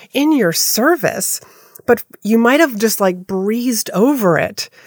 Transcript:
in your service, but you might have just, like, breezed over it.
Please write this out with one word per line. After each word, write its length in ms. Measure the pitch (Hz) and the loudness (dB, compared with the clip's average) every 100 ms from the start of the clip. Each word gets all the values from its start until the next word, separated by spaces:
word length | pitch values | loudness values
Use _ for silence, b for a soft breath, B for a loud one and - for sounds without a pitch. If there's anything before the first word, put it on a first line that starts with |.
| B | B
in 180 | 262 294 | -2 2
your 220 | 294 180 | 2 2
service, 880 | 165 - - 277 339 - - - - B B B B - | 0 -2 0 2 2 -2 -4 -6 -8 B B B B -2
but 180 | 233 - - | -2 -2 -10
you 140 | 208 226 | 0 2
might 240 | 233 285 | 4 4
have 160 | 311 214 | 2 0
just, 240 | 220 - | -2 0
like, 260 | 190 180 185 | -2 -2 -6
breezed 600 | 190 196 233 247 220 - | -4 -2 -2 -2 -4 -4
over 440 | 175 254 285 190 151 | 0 2 2 2 2
it. 320 | - - - B | -2 -6 -14 B